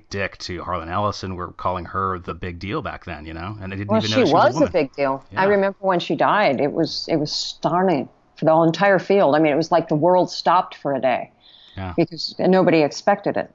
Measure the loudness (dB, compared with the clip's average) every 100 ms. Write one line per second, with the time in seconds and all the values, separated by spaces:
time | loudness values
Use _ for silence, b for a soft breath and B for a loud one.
0 | -10 -6 -6 -8 -12 -10 -6 -6 -4 -4
1 | -2 -4 -8 -8 -10 -6 -6 -4 -6 -4
2 | -4 -4 -8 -8 -8 -8 -6 -6 -8 -10
3 | -12 -12 -12 -10 -10 -10 -10 -8 0 0
4 | 2 2 4 4 4 2 0 0 -2 -2
5 | -2 -2 -6 -2 2 2 0 -2 -2 -2
6 | -2 0 2 4 2 2 0 0 -2 -2
7 | -2 -2 -2 -4 -8 -4 -2 0 2 0
8 | -2 _ _ -2 2 4 4 4 4 4
9 | 4 4 4 4 4 2 2 0 2 2
10 | 4 4 2 0 2 2 2 -6 -4 -2
11 | 0 -2 -4 _ b b b b -6 -2
12 | -2 -4 -10 -2 2 4 4 4 2 0
13 | -2 0 -2 -4 -6